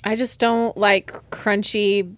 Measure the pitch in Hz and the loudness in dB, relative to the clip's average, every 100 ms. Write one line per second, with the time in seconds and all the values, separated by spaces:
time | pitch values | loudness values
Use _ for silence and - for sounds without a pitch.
0 | 208 220 247 - 233 233 233 - 202 196 | -4 -2 -4 0 2 2 0 2 4 4
1 | - - - - - 202 202 214 202 202 | 0 -16 -16 -6 -2 -2 0 0 2 0
2 | 180 | -2